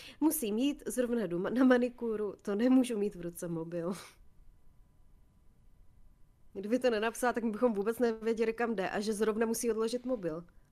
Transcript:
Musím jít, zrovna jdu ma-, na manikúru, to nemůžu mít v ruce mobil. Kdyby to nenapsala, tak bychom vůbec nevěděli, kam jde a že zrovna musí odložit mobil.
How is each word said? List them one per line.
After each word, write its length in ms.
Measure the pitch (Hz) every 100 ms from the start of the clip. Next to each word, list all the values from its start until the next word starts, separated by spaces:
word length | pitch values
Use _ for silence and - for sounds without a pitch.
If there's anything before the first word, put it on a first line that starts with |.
| - -
Musím 380 | 311 302 214 214
jít, 260 | 277 -
zrovna 420 | - 254 240 240 180
jdu 120 | 175
ma-, 140 | 190
na 100 | 240
manikúru, 720 | 262 247 247 - 233 214 208 -
to 140 | -
nemůžu 420 | 202 254 262 247 214
mít 180 | 202
v 60 | 175
ruce 260 | 170 170 175
mobil. 460 | 165 165 170 170 180 - - - - - - - - - - - - - _ - - - - - - - - - _ -
Kdyby 260 | 196 208 254
to 100 | 254
nenapsala, 440 | 214 226 - 240
tak 100 | 233
bychom 280 | 226 208 247
vůbec 260 | 202 202 226
nevěděli, 540 | 240 220 220 220 226
kam 220 | 226 233
jde 140 | 196 180
a 100 | 202
že 140 | 214
zrovna 320 | 208 214 220
musí 260 | 226 226 233
odložit 340 | 220 226 247
mobil. 400 | 254 240 170 160 170 - -